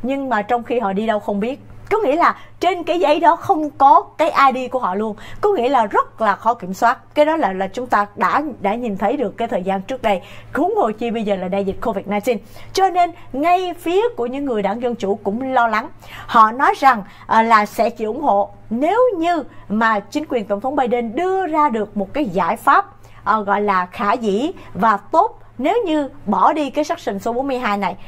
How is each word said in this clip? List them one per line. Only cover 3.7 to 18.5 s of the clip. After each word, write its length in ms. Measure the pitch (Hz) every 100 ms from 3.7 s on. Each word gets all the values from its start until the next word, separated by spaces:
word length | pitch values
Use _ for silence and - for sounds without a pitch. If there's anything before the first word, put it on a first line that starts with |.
có 320 | - 277 330 415 -
cái 340 | 320 - 269
I 160 | 254 254
D 20 |
của 60 | 254
họ 160 | 208
luôn. 220 | 196 220 208 - 311
Có 100 | 415
nghĩa 160 | 370 240
là 180 | 269 208
rất 340 | 453 539 -
là 160 | 220 190
khó 180 | 220
kiểm 200 | 240 180
soát. 400 | 190 233 254 -
Cái 100 | -
đó 120 | 302 320
là, 160 | 208
là 140 | 190 190
chúng 200 | 247 247
ta 200 | 214 202 -
đã, 260 | 180 233 302 226
đã 140 | 196
nhìn 220 | 233 247 190
thấy 200 | 208 285
được 200 | 208 -
cái 120 | 233
thời 140 | 202
gian 200 | 185 190
trước 200 | 190 262
đây. 180 | 220 185 - - -
Huống 220 | - 349 427
hồ 140 | 240
chi 200 | 220 240
bây 120 | 226
giờ 140 | 208 190
là 120 | 185
đại 160 | 196
dịch 120 | 196 185
covid 240 | 247 196 190
nineteen. 320 | 208 254 214 - - -
Cho 180 | - 381
nên 200 | 349 349 339 -
ngay 420 | 254 330 359 359
phía 340 | 320 330 370 480 339
của 100 | 240
những 180 | 269
người 180 | 285 214
đảng 200 | 196 226
Dân 120 | 240
Chủ 240 | 233 196 202
cũng 300 | 202 220 262
lo 160 | 254 233
lắng. 200 | 214 294 - - - -
Họ 260 | 240 220
nói 220 | 240 330 392
rằng, 240 | 269 175 185 - -
à, 160 | 220
là 240 | 226 220 208
sẽ 240 | - 220
chỉ 140 | 233
ủng 180 | 214 240
hộ 280 | 285 202 202